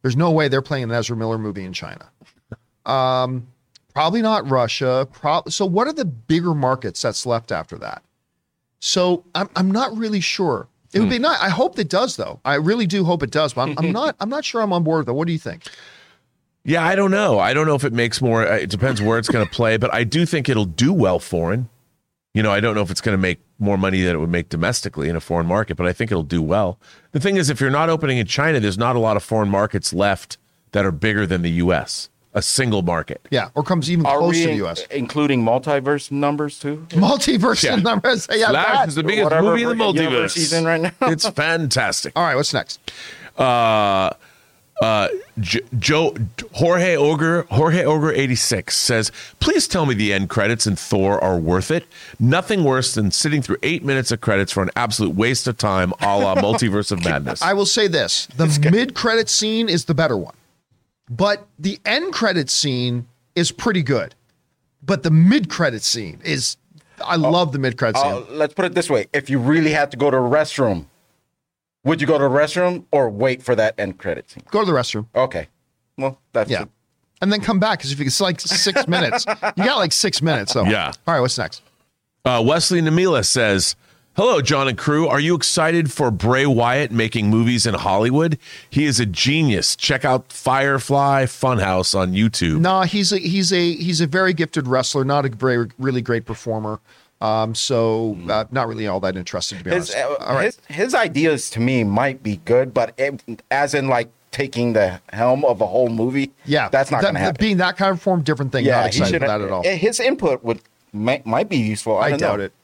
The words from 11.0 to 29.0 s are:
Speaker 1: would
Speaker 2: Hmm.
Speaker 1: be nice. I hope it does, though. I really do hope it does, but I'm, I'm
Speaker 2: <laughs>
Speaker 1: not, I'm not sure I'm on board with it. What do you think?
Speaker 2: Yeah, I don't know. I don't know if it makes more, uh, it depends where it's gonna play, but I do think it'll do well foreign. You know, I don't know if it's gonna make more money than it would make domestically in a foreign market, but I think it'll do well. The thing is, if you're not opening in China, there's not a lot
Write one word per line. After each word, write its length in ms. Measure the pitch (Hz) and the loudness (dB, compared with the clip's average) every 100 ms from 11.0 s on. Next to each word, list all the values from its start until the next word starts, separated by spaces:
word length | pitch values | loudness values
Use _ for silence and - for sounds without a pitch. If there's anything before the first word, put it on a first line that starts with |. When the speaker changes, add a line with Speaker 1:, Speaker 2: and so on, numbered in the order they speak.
Speaker 1:
would 60 | 208 | 2
Speaker 2:
Hmm. 40 | |
Speaker 1:
be 60 | 240 | 2
nice. 200 | 294 311 | 0 0
I 80 | 196 | 0
hope 300 | 175 - - | 0 0 0
it 100 | 165 | -2
does, 280 | 180 247 - | 0 0 -4
though. 240 | 95 - | -8 -6
I 100 | 131 143 | -2 0
really 300 | 156 233 202 | 2 2 0
do 180 | 196 | 0
hope 180 | 170 170 | 0 0
it 80 | 135 | 0
does, 240 | 151 151 | 0 0
but 80 | - | -2
I'm, 120 | 139 151 | -4 -2
I'm 140 | 170 | -2
Speaker 2:
<laughs> 80 | 208 | 0
Speaker 1:
not, 140 | 302 - | -2 -4
I'm 80 | 226 | -6
not 160 | 285 | -6
sure 160 | - 233 | -4 -2
I'm 120 | 214 | 0
on 120 | 175 | 0
board 140 | 160 160 | 0 -2
with 80 | 120 | -2
it. 40 | |
What 140 | 131 170 | -4 -2
do 60 | |
you 60 | 160 | -4
think? 260 | - 87 - - - - - _ _ _ _ _ - | -6 -12 -18 -20 -20 -20 -20 _ _ _ _ _ -2
Speaker 2:
Yeah, 180 | 165 | 0
I 100 | 165 | 2
don't 160 | 196 196 | 2 2
know. 280 | 196 202 107 | 2 2 2
I 140 | 92 | 2
don't 120 | 139 156 | 2 2
know 80 | |
if 100 | 143 | 2
it 80 | 139 | 0
makes 280 | 117 117 - | 0 -2 0
more, 240 | 123 113 98 | 0 2 2
uh, 100 | 107 | 0
it 140 | 71 | -2
depends 300 | 98 131 117 | -2 -2 0
where 160 | 104 113 | 0 0
it's 100 | 110 | 0
gonna 180 | 120 104 | 0 0
play, 300 | - 113 110 | 0 2 2
but 140 | 113 | 0
I 120 | 110 | 0
do 200 | 117 151 170 | 0 0 0
think 220 | 160 135 | 0 0
it'll 160 | 113 | 0
do 280 | 98 78 135 | 0 2 2
well 260 | 185 98 87 | 4 2 2
foreign. 500 | - 87 82 113 123 _ _ _ _ _ _ | -2 -2 0 -2 -4 _ _ _ _ _ _
You 80 | 107 | 0
know, 80 | 107 | 2
I 100 | 101 | 2
don't 140 | 113 | 2
know 60 | 107 | 0
if 80 | 92 | -2
it's 100 | 95 | -2
gonna 160 | 117 98 | 0 0
make 200 | 92 85 _ _ | 0 -2 _ _
more 200 | 104 98 | 0 2
money 240 | 95 92 | 2 2
than 120 | 90 | 0
it 40 | 82 | 0
would 120 | 82 | 0
make 180 | 87 82 | -2 -2
domestically 600 | 82 82 127 101 - 73 | -2 -2 -2 -6 -4 -4
in 80 | 85 | -4
a 40 | |
foreign 260 | - 85 85 | -2 -2 0
market, 300 | 95 107 80 | 0 -2 -2
but 100 | 87 | -2
I 60 | |
think 180 | 90 113 | -2 -2
it'll 120 | 90 | -2
do 180 | 71 85 | -2 -2
well. 360 | 76 98 95 - _ - _ | 0 0 0 -4 _ -20 _
The 80 | 147 | -2
thing 160 | 180 196 | 0 0
is, 120 | 143 | 0
if 100 | 127 | 0
you're 100 | 135 | 0
not 180 | 143 165 | 2 2
opening 300 | 160 151 123 | 0 0 -2
in 80 | 101 | -2
China, 340 | - 151 143 | 0 2 2
there's 180 | 104 95 | 0 0
not 180 | 120 | 0
a 20 | |
lot 180 | 123 | 2